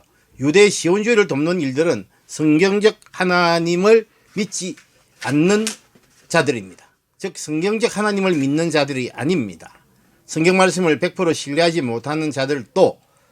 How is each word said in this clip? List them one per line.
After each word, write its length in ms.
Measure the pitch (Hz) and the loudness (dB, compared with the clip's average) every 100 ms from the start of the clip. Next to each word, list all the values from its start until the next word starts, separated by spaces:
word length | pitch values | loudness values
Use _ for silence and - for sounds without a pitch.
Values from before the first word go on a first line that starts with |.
| _ _ _ - | _ _ _ -4
유대 300 | 139 170 208 | 0 4 4
시온주의를 580 | - 165 202 214 220 180 | 4 0 0 2 2 2
돕는 320 | 143 160 180 | 0 -2 -2
일들은 440 | 135 131 165 117 - _ _ | -2 0 0 0 -6 _ _
성경적 680 | - 156 151 190 202 214 208 _ | -2 2 4 4 4 2 0 _
하나님을 960 | - 185 180 170 170 165 175 202 226 214 _ _ | -4 0 2 2 2 0 2 6 4 2 _ _
믿지 420 | 185 214 - 180 - _ _ _ - | -6 -6 -6 -10 -12 _ _ _ -12
않는 420 | 127 147 175 208 220 - _ _ _ _ - | -2 2 4 2 0 -8 _ _ _ _ -2
자들입니다. 580 | 165 143 120 95 87 _ _ _ _ | 0 2 -2 -6 -18 _ _ _ _
즉 200 | 196 - | -14 -12
성경적 600 | - 156 190 220 214 190 | -8 -4 -2 -2 -2 -2
하나님을 360 | 214 202 190 | -2 0 0
믿는 360 | 160 135 151 170 | 0 0 0 0
자들이 400 | 151 139 131 120 | 0 -2 -4 -6
아닙니다. 600 | - 131 180 104 85 - - _ _ _ _ - | -6 -2 -2 -2 -10 -20 -20 _ _ _ _ -10
성경 320 | 156 170 190 | -6 -2 0
말씀을 420 | 185 165 175 139 | 0 0 -2 0
백 160 | 175 - | -4 -4
프로 180 | 175 | -4
신뢰하지 480 | 139 139 147 175 165 | -4 -4 -2 0 0
못하는 480 | 127 117 139 156 156 | -4 -6 -6 -6 -6
자들도 720 | 135 135 147 104 196 139 - _ _ _ | -4 -4 -6 -6 0 0 0 _ _ _